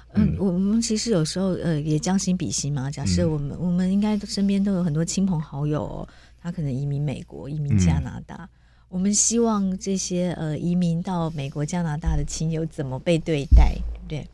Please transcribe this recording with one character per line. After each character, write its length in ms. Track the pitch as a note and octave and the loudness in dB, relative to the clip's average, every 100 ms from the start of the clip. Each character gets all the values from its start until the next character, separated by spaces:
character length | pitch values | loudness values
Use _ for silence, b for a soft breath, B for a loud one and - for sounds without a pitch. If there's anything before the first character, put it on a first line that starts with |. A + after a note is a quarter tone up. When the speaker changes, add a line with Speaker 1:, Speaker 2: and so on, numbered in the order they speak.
| B | B
Speaker 1:
嗯， 200 | G3+ G#3+ | 2 2
Speaker 2:
嗯。 20 | - | 2
Speaker 1:
我 140 | G3 F3 | 0 2
们 220 | G3 A3+ | 2 2
其 160 | A#3 A3 | 0 -2
实 140 | A#3 | 0
有 140 | G3 | 0
时 140 | D#3 F#3 | 0 0
候， 120 | F#3+ | -2
呃， 300 | F3+ F3 D3+ | 0 0 -2
也 180 | D#3 D3+ | 0 0
将 200 | E3 F#3+ | 2 0
心 180 | F#3+ F#3 | 0 -2
比 140 | A#2+ | -2
心 220 | - C#3+ | -4 -4
嘛。 180 | C#3+ C3+ | -4 -4
假 140 | D3 | -4
设 240 | - F3 E3+ | 0 2 2
我 80 | D#3 | 0
们， 140 | C#3+ | -4
Speaker 2:
嗯。 60 | - | -4
Speaker 1:
我 100 | F3 | 0
们 220 | F3 F#3 | 0 2
应 80 | G3 | 2
该 160 | G#3+ G#3+ | 2 0
都 100 | G#3 | -4
身 200 | - G3 | -2 0
边 160 | G3 | 2
都 120 | G3 | 2
有 100 | F#3+ | 2
很 80 | F3 | 2
多 120 | D3 | 0
亲 220 | E3+ - F#3+ | 0 0 0
朋 140 | D#3+ | 0
好 260 | D#3 C#3 D3 | -4 -4 -2
友 180 | D3+ | -2
哦， 240 | - - - B B B | -4 -8 -12 B B B
他 100 | E3+ | -10
可 120 | F3 | -6
能 100 | C#3+ | -4
移 140 | B2+ C#3+ | -4 -4
民 160 | C#3+ | -2
美 200 | D3 A#2+ | -2 -4
国、 240 | - C#2+ G#2 | -10 -14 -10
移 100 | D#3 | -6
民 180 | C#3+ G#2 | 0 4
加 200 | F2 D#2+ | 4 2
拿 220 | C#2 - - | -2 -8 -12
大。 100 | - | -16
Speaker 2:
嗯。 120 | E3+ b b b b | -16 b b b b
Speaker 1:
我 100 | F#3 | -2
们 160 | G3 | 0
希 240 | G#3+ - A3+ | 2 2 2
望 400 | A#3 G#3 F#3+ F#3 | 2 2 0 -4
这 180 | - F#3+ | -4 -4
些， 360 | - F3+ F3+ | -2 -2 -2
呃， 260 | - D#3 D3+ | -2 -4 -2
移 160 | E3+ | 0
民 280 | F3+ F3 E3 | 2 2 0
到 280 | F3+ F3+ D#3+ | -2 -2 -2
美 180 | D#3 C#3 | -4 -6
国、 160 | D3+ | -4
加 180 | D3 F3 | -4 -2
拿 140 | E3+ D3 | -2 -2
大 200 | - D#3 | 0 0
的 80 | |
亲 260 | C#3+ - D#3+ | 0 -2 -2
友 160 | D#3+ D#3+ | -2 -4
怎 180 | - | -6
么 140 | C3+ C3 | -6 -4
被 200 | - E3 | 2 2
对 260 | E3 D3+ C3+ | 2 -2 8
待， 200 | - - | 10 10
对 260 | - - - | 4 -6 -8
不 80 | - | -10
对？ 200 | D#3 - | -10 -10